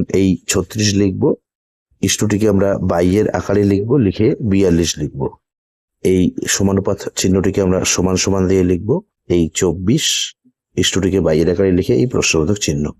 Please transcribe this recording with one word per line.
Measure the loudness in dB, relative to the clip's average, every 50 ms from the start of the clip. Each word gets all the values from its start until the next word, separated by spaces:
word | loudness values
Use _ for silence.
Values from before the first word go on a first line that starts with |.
| 0 0 0 2
এই | 2 2 2 0 _ -4
ছত্রিশ | -4 -4 -4 -4 -4 -4 -2 0 0 0
লিখব, | 0 0 0 0 -2 -2 -2 -4 _ _ _ _ _ _ _ _ _ _ _ _
এস | -4 -4 -2 -2
টুটিকে | -2 -2 0 0 2 2 2
আমরা | 2 2 0 0 -2 -2 -2
বাইয়ের | 0 2 2 2 2 2 0 0 -2 -4
আকারে | -4 -2 0 2 2 2
লিখব, | 2 0 0 0 0 2 2
লিখে | 0 0 2 0 0 0 -2 -2 -2
বিয়াল্লিশ | 0 2 2 2 2 2 0 -2 -4 -6
লিখব। | -8 -8 -8 -6 -8 -8 -10 -12 _ _ _ _ _ _ _ _ _ _ _ _ 0
এই | 0 2 2 2 0 0 -4 -6 -4 -2
সমানুপাত | 0 0 0 0 0 0 -2 -4 -4 -6 -10 -6 -2
চিহ্নটিকে | 0 2 2 2 2 0 0 0 0
আমরা | 2 2 0 0 -2 -2
সমান | 0 0 0 0 0 0
সমান | 0 0 0 2
দিয়ে | 2 2 2 2 2
লিখব, | 0 0 -2 -2 -2 -2 -4 _ _ _ _ 0 0
এই | 2 0 0 -2 -2
চব্বিশ, | -2 -2 -2 -2 -2 0 0 0 0 -2 -4 -4 -6 -8 -12 _ _ _ _ _ _ _ -4
এস | -2 -2 -2 0
টুটিকে | 0 0 0 0 2 2
বাইয়ের | 2 2 2 2 2 2
আকারে | 2 2 2 2
লিখে | 2 2 0 0 0
এই | 0 0 0
প্রশ্নবোধক | -2 -2 0 0 0 0 0 -2 -2 -2
চিহ্ন। | -4 -4 -4 -4 -6 -8